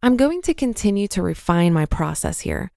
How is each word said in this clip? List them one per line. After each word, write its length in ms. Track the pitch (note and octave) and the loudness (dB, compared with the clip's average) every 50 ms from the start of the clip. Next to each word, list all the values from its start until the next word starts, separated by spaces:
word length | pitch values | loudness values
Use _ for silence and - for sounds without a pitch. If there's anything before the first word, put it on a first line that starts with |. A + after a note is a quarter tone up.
| - | 4
I'm 140 | B3 B3+ | 2 4
going 240 | A#3+ C4 C#4+ E4 F4+ F4+ | 4 4 2 2 0 -2
to 120 | - D#4+ | -2 -2
continue 540 | - - B3+ A3+ - - G#3 G3+ G3+ G3+ G3+ | 0 0 -2 -2 0 0 0 2 2 -2 -2
to 140 | - - F3+ | -2 -2 -2
refine 520 | F3 D#3+ - - - F3 E3+ E3+ F3 E3+ | -2 -4 -6 -2 0 2 4 4 4 4
my 100 | D#3+ D#3 | 2 2
process 560 | D3+ - - E3 D3+ D#3 - - D#3+ D#3+ - | 0 -2 -2 -2 -4 -4 -4 -6 -6 -6 -6
here 300 | - - - - F#3 F#3 _ | -6 -6 -6 -4 -6 -8 _